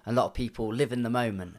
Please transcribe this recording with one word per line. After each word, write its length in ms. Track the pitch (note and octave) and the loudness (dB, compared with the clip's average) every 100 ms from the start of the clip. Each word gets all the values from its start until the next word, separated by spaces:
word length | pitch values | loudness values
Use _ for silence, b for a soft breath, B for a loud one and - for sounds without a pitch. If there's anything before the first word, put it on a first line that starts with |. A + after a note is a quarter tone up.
A 80 | G#2 | 0
lot 140 | A#2+ F#2 | 2 2
of 80 | |
people 340 | - A#2+ - A2 | 0 -4 -2 -2
live 200 | A2+ C3+ | 0 0
in 100 | B2 | 0
the 80 | A#2 | 0
moment. 460 | A#2+ A#2+ G2 F2+ | 2 0 -2 -6